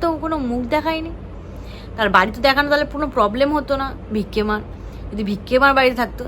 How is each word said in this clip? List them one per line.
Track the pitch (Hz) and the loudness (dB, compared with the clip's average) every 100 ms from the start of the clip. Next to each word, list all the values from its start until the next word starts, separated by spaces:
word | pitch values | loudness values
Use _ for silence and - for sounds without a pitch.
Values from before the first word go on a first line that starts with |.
তো | 339 311 | 0 0
কোনো | 320 311 | -2 -2
মুখ | 247 240 240 | -2 -2 0
দেখায়নি, | 302 302 320 330 330 - - - - - - - - | 0 0 -4 -6 -10 -12 -14 -14 -14 -14 -14 -10 -2
তার | 208 | 4
বাড়ি | 190 202 | 4 4
তো | 226 | 2
দেখানো | 269 269 285 | 2 4 2
তাহলে | 294 294 | 2 0
কোনো | 285 294 247 | -2 -2 2
প্রবলেম | 208 240 285 302 | 2 2 2 2
হতো | 277 277 | 0 -2
না | 269 - - | -2 -8 -6
ভিক্ষে | 214 196 214 | -6 -2 -2
মার, | 208 214 - - - - - | 0 -2 -6 -12 -12 -12 -8
যদি | 208 | -6
ভিক্ষে | 202 202 - 254 | -4 -4 0 4
মার | 277 | 6
বাড়িতে | 269 254 247 | 6 4 2
থাকতো। | 220 - | -2 -4